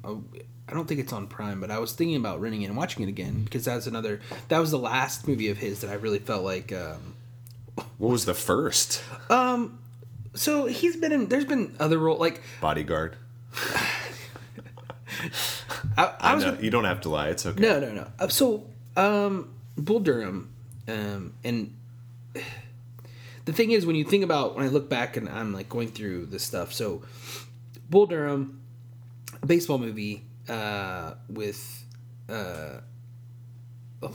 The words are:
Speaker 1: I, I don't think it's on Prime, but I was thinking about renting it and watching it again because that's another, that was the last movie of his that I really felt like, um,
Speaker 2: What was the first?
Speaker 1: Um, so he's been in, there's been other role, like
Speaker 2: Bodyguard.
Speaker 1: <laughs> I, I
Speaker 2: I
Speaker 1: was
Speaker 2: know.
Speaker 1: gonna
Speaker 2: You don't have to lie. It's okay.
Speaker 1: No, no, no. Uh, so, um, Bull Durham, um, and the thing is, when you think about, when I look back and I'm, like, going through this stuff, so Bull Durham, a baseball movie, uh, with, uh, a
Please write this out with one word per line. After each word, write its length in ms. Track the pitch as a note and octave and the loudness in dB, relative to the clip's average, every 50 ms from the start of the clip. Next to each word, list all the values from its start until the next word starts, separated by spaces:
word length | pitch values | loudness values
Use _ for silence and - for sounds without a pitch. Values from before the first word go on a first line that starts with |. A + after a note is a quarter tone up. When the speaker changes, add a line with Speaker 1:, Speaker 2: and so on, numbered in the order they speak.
| - | -8
Speaker 1:
I, 680 | G2+ G#2+ G#2+ - - - - - - - - - - | -8 -8 -8 -10 -14 -14 -16 -16 -18 -18 -16 -10 -6
I 40 | - | -4
don't 120 | D#3+ D#3+ | -4 -2
think 120 | D#3+ D#3+ C#3 | -2 -2 -2
it's 120 | B2+ - | -2 -4
on 140 | B2+ G#2 G2 | -4 -6 -6
Prime, 340 | F#2+ - - G#2+ G#2 G2+ F#2+ | -8 -8 -6 -6 -4 -4 -4
but 120 | F#2+ G#2+ | -4 -4
I 80 | G#2+ A2 | -2 -4
was 140 | A#2 A2+ - | -4 -4 0
thinking 240 | - E3+ E3+ D#3+ | 0 0 2 2
about 220 | C3+ A#2 G#2 F2 D#2 | 0 0 0 -2 -2
renting 220 | G2+ A2+ A2 G#2+ | -2 -2 -2 -2
it 60 | G2+ | -2
and 100 | F#2+ G#2 | -2 -2
watching 260 | B2 E3+ - - - G#2+ | -2 -2 -4 -2 -4 -4
it 60 | F#2+ | -4
again 340 | G2 F#2+ F#2 - - - G#2+ | -4 -4 -4 -2 -2 -2 -2
because 220 | G#2 - B2+ A#2 | -2 -2 -2 -2
that's 220 | C3 A#2+ A#2+ - | -2 -2 -2 -4
another, 320 | B2 A2+ A2+ A2 G#2+ G#2 G2+ - - - - - - | -4 -4 -2 -2 -2 -4 -4 -6 -10 -12 -6 0 4
that 100 | E3 D#3+ | 4 6
was 100 | E3 D#3 | 6 4
the 80 | D3+ | 2
last 500 | C3 B2 A2+ A#2+ C3 C3+ C#3 - - - | 2 2 2 2 2 2 0 -2 -4 0
movie 220 | D3 C#3 A2+ G#2+ G#2 | 0 0 2 2 0
of 80 | G2+ | 0
his 240 | G2+ C3+ G#2 G2+ G#2 | 0 -2 -4 -4 -4
that 80 | - G2 | -4 -4
I 60 | G2+ | -4
really 240 | G#2 A2 A2 G#2 G2+ | -2 0 0 0 0
felt 240 | G#2 - A2+ G2 F#2 | 0 0 0 0 0
like, 280 | F#2+ F#2+ F#2 - - | 0 -2 -2 -4 -4
um, 440 | G2 F2+ F2 D#2 D#2 D#2 - - - - - - - - - - - - - - - - - - - | -6 -4 -4 -6 -8 -10 -12 -14 -14 -16 -18 -18 -18 -18 -18 -18 -18 -18 -14 -10 -10 -10 -10 -10 -4
Speaker 2:
What 140 | - G2+ A#2 | 0 4 4
was 140 | B2 A2+ G2 | 4 4 4
the 100 | G#2+ - | 2 0
first? 680 | - - - - B2 D#3 - - - - - - - - - - - - - | 0 2 4 4 4 4 4 4 2 2 2 0 -4 -6 -10 -12 -6 2 4
Speaker 1:
Um, 480 | A3 B3+ B3+ B3+ B3 A#3+ A#3+ - - - - - - - - - - - - - - | 6 6 6 6 4 2 0 -2 -6 -12 -18 -18 -18 -18 -18 -16 -14 -12 -12 -10 -4
so 320 | - - - - D4 C#4 | -2 2 2 4 4 2
he's 280 | A#3+ B3+ - E4 F4 E4 | 2 2 4 4 2 4
been 160 | D#4+ E4 D#4 | 4 2 4
in, 180 | D4+ C#4 A3 F#3+ | 4 4 4 6
there's 160 | A#3+ C#4+ C#4+ | 4 4 4
been 300 | C4+ D4 B3+ F#3+ - - - | 4 2 2 2 0 0 2
other 180 | D3+ D3+ E3 | 4 6 6
role, 220 | D#3+ D#3+ D#3+ D#3 D#3+ | 6 6 4 6 6
like 220 | E3 E3 E3 - - - - - | 4 2 2 0 -12 -12 -6 0
Speaker 2:
Bodyguard. 560 | - D#2 D2+ - D2+ D2+ D#2+ D#2 D#2+ E2 - - - - - - - - - | 2 2 2 2 2 2 2 2 0 -2 -4 -8 -16 -16 -18 -18 -16 -10 -6
Speaker 1:
<laughs> 20 | - - - - - - - - - - - - - - - - - - - - - - - - - - - - - - - - - - - - - - - - - - - - - - - G#2 | -4 -2 0 0 0 0 0 -2 -2 -4 -8 -10 -12 -14 -14 -14 -16 -16 -16 -16 -16 -16 -16 -16 -16 -14 -14 -14 -14 -12 -10 -8 -6 -6 -4 -4 -2 -2 -2 -2 -4 -6 -8 -6 -4 -2 0 4
I, 60 | C#3 F3 | 4 4
I 100 | F#3+ - - | 4 2 2
Speaker 2:
I 160 | - - C4 | 4 4 6
Speaker 1:
was 80 | - - | 6 4
Speaker 2:
know. 80 | - | 2
Speaker 1:
gonna 120 | - - G#2+ | 0 0 2
Speaker 2:
You 60 | A2+ | 4
don't 160 | A2 A#2+ G#2+ | 4 4 4
have 160 | F#2+ F2 - | 4 2 2
to 80 | - E2 | 0 0
lie. 200 | D2+ D2+ D2 D2+ | 0 2 2 0
It's 160 | F2 - - | 0 0 -2
okay. 140 | F2+ - F#3+ | 0 2 4
Speaker 1:
No, 200 | G#3 A3+ F3+ C#3+ | 6 6 6 4
no, 120 | C#3 A#2 | 2 -2
no. 160 | G#2+ F#2+ - - - - | -4 -6 -8 -8 -4 -2
Uh, 80 | F#3 | 0
so, 380 | - - - C#4 B3 G#3+ G#3+ - - - - - - - | 2 4 6 6 6 4 2 -2 -10 -16 -18 -10 -2 2
um, 580 | F3+ F#3+ G3+ G#3 G#3 G3+ G3+ G3 F#3 - - - - - - - | 4 6 6 6 4 4 2 0 -2 -4 -6 -12 -18 -16 -10 -6
Bull 220 | - D3 E3+ G#3+ A#3 | -4 2 2 4 4
Durham, 540 | G3 D#3+ B2+ A#2 G#2+ F#2 G2 F#2 - - - - - - - - - | 6 4 4 4 2 -2 -4 -6 -6 -10 -14 -18 -18 -16 -16 -12 -8
um, 460 | A2 A2+ G#2+ G#2 G2+ G2+ G2 F#2 D#2+ - - - | -4 -2 -2 -2 -2 -2 -4 -6 -8 -10 -6 -4
and 320 | A#2+ A#2+ A#2 G#2 - - - - - - - - - - - - - - - - - - - - - - - - - - - - - - - - - - - - | -2 -2 -2 -2 -4 -8 -16 -18 -18 -18 -18 -18 -18 -18 -18 -18 -14 -12 -12 -10 -10 -12 -14 -14 -16 -16 -18 -18 -18 -18 -18 -18 -18 -18 -18 -18 -18 -14 -6 -4
the 80 | - D#3 | 0 4
thing 180 | - A#3 A3 | 6 6 8
is, 140 | A#3 G#3 F3 | 8 6 6
when 100 | E3+ D#3+ | 6 4
you 80 | D#3 D3 | 4 4
think 200 | - G3 G3+ F#3+ | 6 6 6 6
about, 320 | E3+ D#3+ D3 C3 A2 - | 6 4 4 4 2 2
when 100 | A#2 C#3 | 2 2
I 40 | C3 | 4
look 200 | C3+ D3+ - - | 4 4 4 4
back 280 | C#3 A#2+ A#2+ A#2+ - | 2 2 2 0 -2
and 100 | B2 A2 | -4 -4
I'm, 260 | D#2+ C#2+ A2 A2+ G#2+ G2 | -4 -4 -4 -2 -2 -2
like, 140 | F#2+ F#2+ - | -4 -4 -4
going 180 | - A#2 A#2 A2 | -2 -2 -2 -2
through 380 | A2 - G#2+ G2+ F2+ F2 E2+ | -4 -6 -4 -4 -4 -4 -6
this 160 | D2+ G2 F2+ - | -6 -6 -6 -6
stuff, 300 | - - F2+ F2 - - | -4 -4 -4 -4 -4 -4
so 280 | - A#2 G#2 F2 D#2+ - - - - - - - - - - - - - - - - - - | -4 -2 -2 -2 -4 -8 -12 -18 -16 -14 -12 -12 -12 -14 -16 -18 -18 -18 -18 -18 -14 0 6
Bull 160 | E3+ G3 G#3 | 8 8 8
Durham, 560 | F3+ E3+ D#3 D3 D3 C#3+ C#3 C3+ C3+ - - - - - - - - - - - - - - - - - - | 8 4 0 0 2 0 0 -2 -2 -6 -14 -18 -18 -18 -18 -18 -18 -18 -18 -18 -18 -18 -16 -16 -16 -12 -4
a 40 | - | 2
baseball 320 | C#3+ E3+ F3 E3+ D#3+ C#3+ B2+ | 4 4 4 4 2 0 0
movie, 460 | A#2+ A2+ G#2+ G#2+ G#2 G#2 G#2 G2+ - - - - - | 0 -2 -4 -4 -4 -4 -6 -6 -10 -16 -18 -14 -8
uh, 680 | - A#2 A2+ G#2+ G#2 G#2 G2+ G2 F#2+ F#2 F2+ E2 D#2+ - - - - | -6 -4 -2 -2 -2 -2 -2 -2 -4 -4 -6 -6 -8 -10 -12 -12 -10
with, 540 | G2+ A2 G#2 G#2 G2+ - - - - - - - - - - - - - - - | -8 -6 -4 -4 -6 -6 -10 -12 -14 -14 -16 -16 -18 -18 -18 -18 -18 -16 -12 -8
uh, 500 | A2 A2 G2 F2+ F2 D#2 D#2 D2 C2 - - - - - - - - - - - - - - - - - - - - - - - - - - | -6 -6 -6 -6 -6 -6 -8 -8 -10 -12 -14 -16 -18 -18 -18 -18 -18 -18 -18 -18 -18 -18 -18 -18 -18 -18 -18 -18 -18 -18 -18 -18 -14 -10 -10
a 60 | C3+ | -6